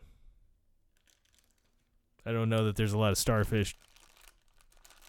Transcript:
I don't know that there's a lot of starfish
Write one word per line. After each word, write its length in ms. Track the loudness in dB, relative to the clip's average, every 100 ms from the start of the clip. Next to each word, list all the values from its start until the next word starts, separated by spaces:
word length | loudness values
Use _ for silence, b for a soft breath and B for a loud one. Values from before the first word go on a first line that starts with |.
| -20 -20 -20 -20 _ _ _ _ _ _ _ _ _ _ _ _ _ _ _ _ _ _ -6
I 60 |
don't 160 | -2 0
know 160 | 2
that 120 | 0 0
there's 160 | -2
a 60 | 0
lot 140 | 0
of 60 | 0
starfish 580 | 0 0 2 0 -2 -6 _ -20 -20 -20 -20 _ _ _ _ -20 -20 -20